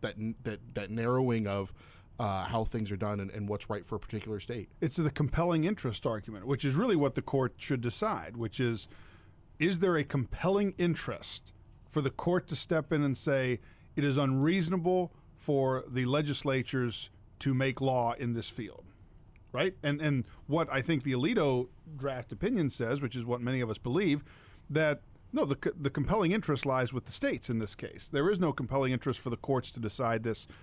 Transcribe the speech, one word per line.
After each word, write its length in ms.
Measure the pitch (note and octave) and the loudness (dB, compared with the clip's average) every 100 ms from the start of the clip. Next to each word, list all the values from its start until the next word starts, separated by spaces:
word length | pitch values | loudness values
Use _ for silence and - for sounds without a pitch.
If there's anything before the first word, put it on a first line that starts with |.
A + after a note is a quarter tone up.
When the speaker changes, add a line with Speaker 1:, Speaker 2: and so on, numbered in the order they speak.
Speaker 1:
that, 160 | A2 G#2 A2 A2+ | -8 -4 -6 -6
that, 180 | A2+ G#2 A2+ | -6 -8 -8
that 160 | - G2 | -8 -6
narrowing 560 | A2+ A#2 B2+ B2+ A#2 G#2 | -2 2 2 4 2 2
of, 260 | G2+ F#2+ - - - - - | 0 -2 -8 -20 -20 -18 -4
uh, 260 | A2 F#2+ | -2 -2
how 200 | F2+ A2+ | 0 0
things 260 | A2 A#2 G2+ | 0 -2 -4
are 60 | G2 | -2
done 240 | G#2 G#2 | -2 -2
and, 100 | G2 | -4
and 180 | G#2 G2+ | -6 -4
what's 200 | G#2 - | -4 -4
right 180 | G#2 - | -6 -4
for 100 | G#2+ | -8
a 40 | |
particular 400 | - G#2+ A2 G#2 | -6 -8 -6 -8
state. 300 | - A#2 - - | -6 -8 -8 -4
Speaker 2:
It's 160 | D#3 - | -2 2
the 140 | D3+ | 2
compelling 540 | - D3 - F3 E3 | 2 2 2 2 2
interest 420 | E3 G#3+ B2 G#2 C3 | 2 0 -4 -2 -2
argument, 400 | G#2+ G2+ G#2 A2 | -4 -6 -10 -2
which 180 | C#3 | 0
is 100 | C#3+ | 2
really 220 | C#3 B3 F3 | 2 4 4
what 180 | C#3 | 4
the 80 | C#3 | 0
court 320 | - C3+ B2+ - | 0 2 0 -2
should 240 | - C3 | -2 0
decide, 560 | A#2+ - G#3+ D3 D#2+ A#2 | 0 0 0 -2 -6 -6
which 200 | A2+ - | -6 0
is, 300 | A#2+ A2 - - - - - - - - | 0 0 -6 -14 -20 -20 -20 -20 -20 -2
is 220 | E3 F3+ | 0 2
there 160 | F#3+ E3 | 2 2
a 80 | |
compelling 680 | - C#3+ A#2+ - F3 G3+ G3+ - | 2 -2 -2 -2 2 2 2 2
interest 720 | F3 F3+ - A2 - - - - - - - | 0 0 -4 -8 -8 -10 -12 -20 -20 -20 -6
for 100 | D3+ | -2
the 100 | C3+ | -2
court 380 | - E3+ F3+ - | 0 2 2 0
to 80 | D3+ | -4
step 360 | - D#3+ D3+ | 0 0 2
in 100 | D#3 | 2
and 140 | C#3+ B2 | 2 0
say, 440 | - C3+ B2+ B2 - - - - | 2 2 2 -2 -4 -20 -8 0
"It 80 | |
is 120 | C#3+ C3+ | 2 4
unreasonable 960 | C#3 C3 D3 F#3+ E3 F#3 E3+ F#3 F3 - - | 4 4 4 4 2 2 2 2 0 -6 -20
for 500 | - - C#3 C3 B2+ - | -8 0 2 4 2 -2
the 200 | B2+ B2 | -2 2
legislatures 1040 | C#3+ D3 C3+ C#3 C3 B2+ C3+ B2 - - - - - | 2 2 0 0 0 0 0 0 -2 -8 -14 -20 -4
to 120 | C#3 | 0
make 280 | C3 C3+ - | 2 2 0
law 320 | C3+ B2+ A#2 | 0 2 0
in 180 | A#2+ B2 | 0 -2
this 160 | A#2 - | -2 -4
field," 360 | - G#2 - - - - - - - - | -8 -10 -12 -20 -20 -20 -20 -20 -20 -10
right? 240 | B2+ F#3 - | -2 -2 0
And, 180 | D3 D3 | 0 2
and 240 | D#3 C3+ - - - | 2 2 0 -8 0
what 260 | D#3 D3+ | 0 2
I 80 | C3+ | 0
think 220 | B2 D#3 | 2 0
the 80 | C3+ | 2
Alito 560 | B2+ D#3 A#3 C#3+ B2+ B2+ - - D3 | 0 2 4 4 2 0 -8 -16 -8
draft 360 | C3+ B2+ - | -6 -6 -8
opinion 380 | G#2 F#3 A#3+ C#3+ | -4 0 2 2
says, 320 | - A2+ C#3+ | 0 0 0
which 120 | C3 B2 | -2 -4
is 100 | A#2 | -2
what 140 | B2 | -2
many 200 | A#2+ C3 | 0 0
of 100 | A#2 | -2
us 80 | G#2+ | -2
believe, 460 | B2 D3+ G3 C#3+ - - - - - | -2 2 2 2 -2 -18 -20 -20 -4
that 320 | D3 D#3 C#3+ - - - | 2 2 0 -6 -20 -6
no, 120 | C4 | 0
the 120 | C#3+ C#3 | 0 0
co-, 160 | E3 - | -2 -2
the 120 | C#3 | -2
compelling 420 | - C3+ G#3+ E3+ | -2 2 2 4
interest 320 | G#3+ - C3+ | 2 0 0
lies 280 | C#3 C3 B2 | 0 0 0
with 120 | B2+ | -4
the 80 | - | -4
states 380 | - C#4 A3+ - | -2 0 -2 -2
in 80 | A2+ | -2
this 160 | A2 | -4
case. 340 | - - - - | -8 -12 -12 -4
There 200 | D3+ E3+ | 2 2
is 80 | G3 | 4
no 140 | E3+ | 2
compelling 400 | C3+ B2 C3+ C3 | 0 -2 0 0
interest 280 | B2+ C#3 A#2+ | 0 0 -2
for 80 | B2+ | -4
the 80 | A#2 | -4
courts 340 | - C3 - | 0 -2 -2
to 80 | - | -6
decide 420 | A2 - A#2 A2+ | -6 -2 0 0
this 240 | A2+ G#2+ - - | 0 -4 -8 -16